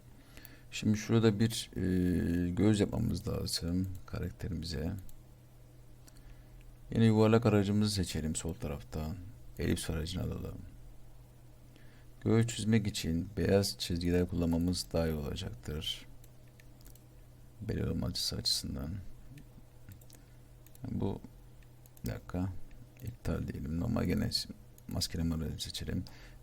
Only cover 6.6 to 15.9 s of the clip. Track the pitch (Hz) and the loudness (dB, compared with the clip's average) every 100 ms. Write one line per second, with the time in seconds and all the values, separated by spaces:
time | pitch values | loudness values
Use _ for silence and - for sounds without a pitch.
6.6 | - - - 113 113 107 110 113 117 104 | -20 -18 -4 6 8 8 8 8 8 6
7.6 | 98 104 107 101 85 80 78 80 82 - | 6 4 2 2 -2 -2 -2 -2 -4 -4
8.6 | - 73 - 82 78 92 90 - - - | -6 -6 -6 -6 -4 -6 -10 -14 -12 -2
9.6 | 85 90 - 80 82 - - - - - | 0 0 0 -4 -2 -4 -4 -4 -6 -8
10.6 | - - - - - - - - - - | -12 -16 -16 -16 -16 -18 -20 -20 -20 -20
11.6 | - - - - - - 107 113 117 - | -20 -20 -20 -20 -20 -2 4 6 4 0
12.6 | 104 113 107 - 82 82 92 - 90 98 | 2 2 2 -2 0 0 -2 0 4 6
13.6 | 98 - - 85 87 90 90 85 85 82 | 4 -2 -2 0 2 4 4 2 2 2
14.6 | 90 90 - 82 82 78 71 - 92 - | 2 0 -2 0 0 0 -4 -4 -6 -8
15.6 | - 76 - | -8 -6 -4